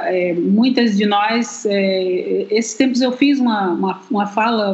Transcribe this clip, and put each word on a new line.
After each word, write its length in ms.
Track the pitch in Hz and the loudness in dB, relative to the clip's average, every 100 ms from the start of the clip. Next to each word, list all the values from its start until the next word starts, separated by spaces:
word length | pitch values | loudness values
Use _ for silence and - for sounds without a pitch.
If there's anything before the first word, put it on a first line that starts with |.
é, 300 | 170 180 180 | -2 -2 0
muitas 640 | 170 180 202 254 254 233 196 | 0 2 4 4 4 2 2
de 100 | 208 | 2
nós, 600 | 202 208 233 233 - 214 | 2 0 -2 -4 -4 -2
é, 800 | 202 196 190 185 180 202 190 202 | 0 2 0 0 -2 -2 -4 0
esses 240 | 214 226 | -2 -2
tempos 260 | - 269 240 | -2 0 2
eu 100 | 254 | -2
fiz 300 | 247 277 277 | 2 2 2
uma, 300 | 240 214 185 | 2 0 -2
uma, 300 | 170 190 - - | -2 -2 -4 -4
uma 180 | 202 202 | -4 -2
fala, 460 | 220 220 226 202 | 0 0 0 -2